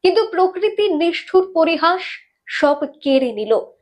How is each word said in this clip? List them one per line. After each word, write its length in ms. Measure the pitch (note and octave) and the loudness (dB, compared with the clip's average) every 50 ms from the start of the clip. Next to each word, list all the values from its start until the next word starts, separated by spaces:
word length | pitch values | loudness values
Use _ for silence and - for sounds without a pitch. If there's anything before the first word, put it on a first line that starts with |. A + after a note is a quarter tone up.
| - | 0
কিন্তু 240 | F#4 F4 A4 A4 | 2 2 2 0
প্রকৃতির 680 | - - F4 F#4 F#4 F#4 F4+ F#4+ G#4 G#4+ - G#4 G#4 E4 | 0 0 0 0 0 0 -2 -4 -2 -2 0 -2 -2 0
নিষ্ঠুর 560 | D4 E4 E4+ E4 - - - - F#4 F#4+ F#4+ F#4 | 0 0 -2 -2 -4 -10 0 2 2 2 2 0
পরিহাস 480 | E4 D#4+ E4 E4 D#4 - E4 F4+ F#4 F#4 - - - _ _ _ _ _ | 0 2 2 0 0 2 0 0 0 -4 -10 -14 -16 _ _ _ _ _
সব 320 | - - - - C#4+ D4 D4 D4+ C#4+ - _ | -12 -4 0 2 2 2 0 -4 -8 -10 _
কেড়ে 300 | - C#4 C4+ C4+ C4 B3 | -2 2 2 2 2 0
নিল। 280 | G#3+ G3+ G#3+ G#3 A3+ - - - - _ | -4 -6 -2 0 0 0 0 -6 -18 _